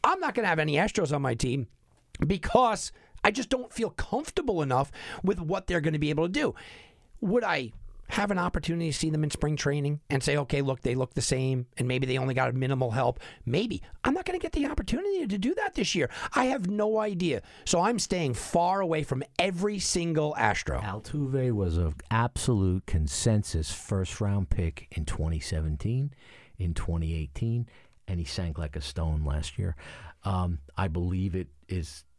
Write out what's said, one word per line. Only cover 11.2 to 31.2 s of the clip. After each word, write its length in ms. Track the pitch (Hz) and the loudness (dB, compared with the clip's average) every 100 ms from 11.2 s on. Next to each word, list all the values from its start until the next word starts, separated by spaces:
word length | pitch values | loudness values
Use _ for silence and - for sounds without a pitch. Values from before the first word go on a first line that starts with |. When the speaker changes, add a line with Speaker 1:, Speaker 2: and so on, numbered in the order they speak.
Speaker 1:
same, 460 | 120 131 131 131 123 - | 0 0 2 0 -4 -4
and 100 | 123 | -2
maybe 200 | 127 131 | 0 0
they 100 | 131 | 0
only 160 | 131 | 0
got 160 | 127 127 | 2 2
a 40 | |
minimal 360 | 127 131 135 127 | 2 0 2 2
help"? 300 | 117 127 - - - - | 2 2 0 -8 -10 -2
Maybe. 380 | 135 226 190 - - | 0 0 -4 -8 -4
I'm 120 | - 311 | 0 0
not 100 | - | 0
gonna 140 | 359 | -4
get 140 | 330 | -2
the 120 | - 285 | -2 0
opportunity 600 | 302 202 240 403 392 269 | 0 0 -2 0 -2 0
to 100 | 202 | 0
do 160 | 220 | 0
that 220 | 370 403 - | 0 -2 0
this 180 | - | 0
year. 160 | 180 127 - - | 2 0 -2 -2
I 120 | - 254 | 2 2
have 220 | 277 180 | 2 -2
no 300 | 208 214 220 | 0 2 2
idea. 460 | 214 185 175 120 - - - | 0 0 0 0 -4 -14 0
So 160 | 175 | 2
I'm 180 | 185 233 | 4 2
staying 340 | - 185 156 | 0 0 0
far 480 | 113 - 175 170 196 | -2 0 2 4 2
away 220 | 185 160 | 2 0
from 180 | 147 127 139 - | 0 -2 -2 2
every 400 | 185 180 208 208 | 2 2 0 0
single 580 | - 185 170 156 151 151 | 0 0 2 2 2 4
Astro. 420 | 110 95 - - | 4 4 0 -2
Speaker 2:
Altuve 720 | 101 104 - 151 139 135 127 | -2 -6 -4 -2 0 2 2
was 260 | 110 92 82 | 2 2 4
an 160 | 85 76 - | 2 0 0
absolute 760 | 110 120 - - 113 95 92 - | 2 2 0 2 4 4 2 0
consensus 840 | - 76 - - 107 101 - 78 | 0 0 2 4 4 2 -2 -4
first-round 800 | - - 101 92 - 101 101 95 | -6 -2 -2 -2 -2 0 0 0
pick 380 | - 82 - - | -2 -2 -4 -10
in 160 | - 76 | -8 -4
twenty 340 | - 80 80 | -2 -2 -2
seventeen, 720 | - 80 80 76 104 123 143 - - - - - | -4 -4 -2 -4 -2 -2 -4 -6 -20 -20 -20 -6
in 160 | 90 | -4
twenty 400 | 82 - 82 80 | -2 -2 -2 -2
eighteen, 540 | 82 78 - 113 117 120 - - _ - | -2 -4 -4 -2 -2 -4 -10 -20 _ -6
and 120 | 90 | -4
he 60 | 82 | -4
sank 320 | - 87 76 | -4 -4 -4
like 180 | 78 78 | -6 -6
a 60 | |
stone 420 | - - 82 76 | -8 -2 0 0
last 360 | 76 71 71 - | 0 0 -4 -2
year. 160 | 92 - - - - - | -4 -4 -10 -16 -18 -10
Um, 360 | - 92 90 82 - - | -4 0 0 -2 -6 -4
I 120 | 95 | -2
believe 480 | 80 90 92 | 0 0 0